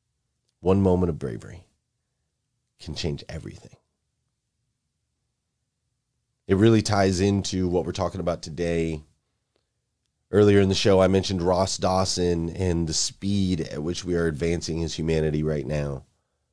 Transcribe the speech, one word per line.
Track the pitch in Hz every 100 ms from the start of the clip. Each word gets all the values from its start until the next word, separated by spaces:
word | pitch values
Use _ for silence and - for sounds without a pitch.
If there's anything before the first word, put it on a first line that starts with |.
| _ _ _ _ _ _
One | 87 98
moment | 98 90 87
of | 76
bravery | 69 55 50 - _ _ _ _ _ _ _ _ _ _ _ _
can | -
change | 73 85 71 -
everything. | 82 - - - _ _ _ _ _ _ _ _ _ _ _ _ _ _ _ _ _ _ _ _ _ _ _ _ _ _ _ -
It | 95
really | 110 113
ties | 104 104 95 90
into | 98 98 92 92 90
what | 87 -
we're |
talking | - 87 95
about | 87 85
today. | 87 76 85 85 82 80 73 _ _ _ _ _ _ _ _ _ _ _ -
Earlier | 98 104 101
in | 98
the |
show, | 95 110 95
I | 92
mentioned | 95 92 95
Ross | 87 90 95 -
Dawson | 95 92 95 - 87 85 82
and | 82 92 85 82
the |
speed | 78 - - 98 101 95 87
at | 76 73
which | 78 87
we | 87 87
are | 82
advancing | 71 82 85 82 80
as | 82
humanity | - 80 80 78 76
right | 76 76
now. | 62 73 71 67 - _ _ _ _